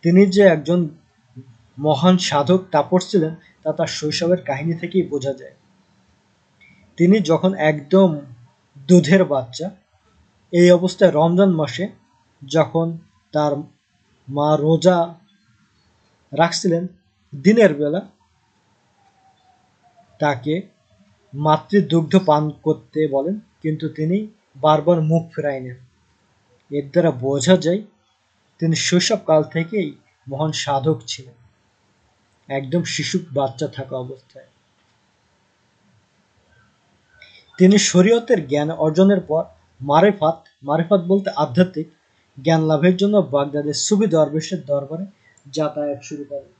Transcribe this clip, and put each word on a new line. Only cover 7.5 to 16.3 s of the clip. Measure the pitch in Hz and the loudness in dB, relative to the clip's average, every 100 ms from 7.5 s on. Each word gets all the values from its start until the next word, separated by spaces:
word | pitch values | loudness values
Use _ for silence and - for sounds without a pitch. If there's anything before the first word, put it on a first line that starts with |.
একদম | 190 156 151 143 185 190 151 143 - _ _ _ - - | 0 0 0 0 4 4 2 -10 -20 _ _ _ -20 4
দুধের | 180 139 190 | 4 6 2
বাচ্চা, | 175 139 120 - 170 - _ _ _ _ _ _ _ | 2 -2 -6 -10 -12 -12 _ _ _ _ _ _ _
এই | 175 175 | 4 6
অবস্থায় | 175 185 - 185 | 6 2 2 2
রমজান | 160 165 175 196 | 4 2 4 2
মাসে | 165 143 120 196 - _ _ _ _ | 2 -2 -6 -8 -10 _ _ _ _
যখন | 139 151 151 165 165 165 _ _ _ | -4 0 0 0 -4 -6 _ _ _
তার | 151 147 143 156 _ _ _ _ _ - | -2 -2 -2 -8 _ _ _ _ _ -12
মা | 143 147 151 | -4 0 0
রোজা | 151 160 175 180 170 170 _ _ _ _ _ _ _ _ _ _ _ | 2 2 2 2 -2 -6 _ _ _ _ _ _ _ _ _ _ _